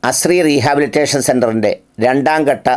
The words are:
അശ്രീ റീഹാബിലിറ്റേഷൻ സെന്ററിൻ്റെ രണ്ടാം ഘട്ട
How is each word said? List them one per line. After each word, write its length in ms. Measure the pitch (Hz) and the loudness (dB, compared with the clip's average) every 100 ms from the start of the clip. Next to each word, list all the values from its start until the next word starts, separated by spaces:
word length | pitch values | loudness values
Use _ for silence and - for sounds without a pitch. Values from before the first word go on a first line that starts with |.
| 120 | -2
അശ്രീ 260 | 131 160 180 160 | -2 0 2 2
റീഹാബിലിറ്റേഷൻ 720 | 143 123 143 143 151 143 143 127 | 2 0 0 0 0 0 -2 0
സെന്ററിൻ്റെ 440 | 127 117 113 104 - _ - 113 | 0 0 0 -2 -4 _ -4 0
രണ്ടാം 360 | 131 139 156 143 | 0 0 0 0
ഘട്ട 180 | 131 - | -2 -2